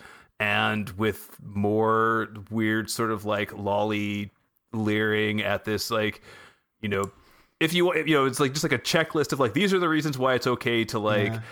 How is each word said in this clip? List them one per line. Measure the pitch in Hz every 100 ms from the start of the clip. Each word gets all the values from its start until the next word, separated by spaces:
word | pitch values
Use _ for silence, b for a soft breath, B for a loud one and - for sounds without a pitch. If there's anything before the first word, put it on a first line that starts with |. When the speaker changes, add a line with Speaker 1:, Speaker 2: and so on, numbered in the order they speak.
| B B B -
Speaker 1:
and | 107 104 107 107 104
with | 92 107 95 - -
more | 107 101 101 107 110 113 113 113 110 107 101
weird | 110 110 110 107
sort | - 113
of, | 110
like, | 101 104 101 104
lolly | 101 101 107 104 104 104 101 - _ _ _
leering | 110 107 107 107 107 107 107
at | 101 101
this, | - 104 -
like, | 113 107 - B B B B B _
you | 107
know, | 98 98 - b b b _
if | 160
you, | 175 175
you | 160 156 151
know, | 135
it's, | 127
like, | 143
just, | 143
like, | 160
a | 127
checklist | - 170 160 160 139
of, | 139
like, | 127
these | 101 202
are | 190
the | 175
reasons | 156 151 127
why | 131
it's | 127 131
okay | 120 120 117 113
to, | 117
like, | 104 104 104
Speaker 2:
Yeah. | 113 113